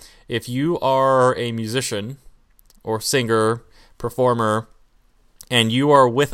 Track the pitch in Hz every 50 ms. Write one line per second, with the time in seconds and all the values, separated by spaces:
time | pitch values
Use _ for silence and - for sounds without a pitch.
0 | - - - - _ _ 120 117 - - 123 127 143 160 175 - - 131 135 135
1 | 135 135 135 131 127 127 127 - 120 117 117 113 113 107 110 131 123 - 117 104
2 | 101 113 135 - _ - - _ _ _ _ _ _ _ _ - _ 110 110 110
3 | - - - 135 120 113 113 110 110 113 117 117 - _ _ - - _ _ _
4 | - 117 - - 127 127 120 117 113 107 107 110 113 - - _ _ _ _ _
5 | _ _ _ _ _ _ _ _ - _ 127 120 113 110 113 127 139 147 147 139
6 | 131 123 117 127 143 139